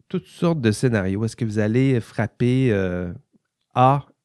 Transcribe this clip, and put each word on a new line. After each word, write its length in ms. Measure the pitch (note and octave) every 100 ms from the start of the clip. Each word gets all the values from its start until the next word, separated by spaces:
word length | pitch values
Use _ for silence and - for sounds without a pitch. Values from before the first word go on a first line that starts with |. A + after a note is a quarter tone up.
| _
Toutes 200 | F#3 -
sortes 340 | - F3 E3
de 80 | A2+
scénarios. 560 | G#2 C3 A2 F#2+ G2 A2+
Est-ce 100 | -
que 100 | A2+
vous 120 | G#2+
allez 420 | G#2+ B2 C3+ B2
frapper, 720 | - - G#2+ - B2 B2+ C3
euh, 400 | G2 F#2 F2+ F2+ - _ _ _ _ _
A, 320 | A#2+ B2+ C#3 - _